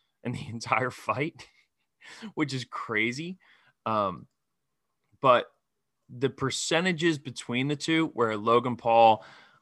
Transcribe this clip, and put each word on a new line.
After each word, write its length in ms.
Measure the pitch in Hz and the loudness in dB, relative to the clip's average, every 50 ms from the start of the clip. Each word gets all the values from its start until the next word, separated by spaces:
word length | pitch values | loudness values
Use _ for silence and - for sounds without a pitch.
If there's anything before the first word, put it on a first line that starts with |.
| _ _ _ _ - | _ _ _ _ -10
in 80 | 120 | -10
the 160 | 123 - 151 | -8 -8 -10
<laughs> 20 | - | -12
entire 400 | 110 117 - - 123 110 110 113 | -12 -12 -6 -2 -2 -2 -2 -4
fight, 580 | - - - - 107 120 147 165 - - - - _ _ _ _ _ _ _ _ _ _ - - - - - 208 - | -6 -8 -8 -6 -4 -4 -6 -6 -8 -12 -20 -20 _ _ _ _ _ _ _ _ _ _ -20 -20 -18 -18 -18 -10 -6
which 220 | - 156 139 135 | -4 -4 -4 -4
is 100 | 131 117 | -8 -10
crazy. 720 | - - - - - 113 107 110 120 123 139 165 175 185 - _ _ _ _ _ _ _ _ - | -10 -12 -10 -8 -4 -2 -2 -2 -2 -2 -6 -8 -12 -12 -14 _ _ _ _ _ _ _ _ -6
Um, 400 | 113 110 107 104 95 87 64 - - _ _ _ _ _ _ _ _ _ _ _ _ _ _ _ _ _ _ | -2 0 0 0 -2 -4 -8 -12 -20 _ _ _ _ _ _ _ _ _ _ _ _ _ _ _ _ _ _
but 300 | - 131 123 113 104 - _ _ _ _ _ _ _ _ _ _ _ - | 4 4 6 4 2 -2 _ _ _ _ _ _ _ _ _ _ _ -20
the 200 | 127 123 135 131 | -6 -4 -4 -4
percentages 880 | - - 139 127 - - - - 165 160 180 185 180 147 170 170 160 143 | -2 -4 -4 -4 -4 -4 -2 0 0 0 2 0 0 0 0 0 0 -2
between 480 | - 135 117 - - - 120 123 131 | -6 -12 -14 -12 -10 -6 -4 -2 -2
the 80 | 143 147 | -2 -2
two, 320 | 139 - - 165 160 160 - - | -4 -2 0 0 0 0 -2 0
where 200 | 117 117 110 110 | 0 0 0 0
Logan 420 | 104 104 117 117 120 117 127 120 | 0 2 4 4 4 4 0 -4
Paul, 460 | 110 - 117 113 117 117 110 110 110 - - - - - - _ _ | -2 0 4 6 8 8 8 6 4 0 -10 -20 -20 -20 -20 _ _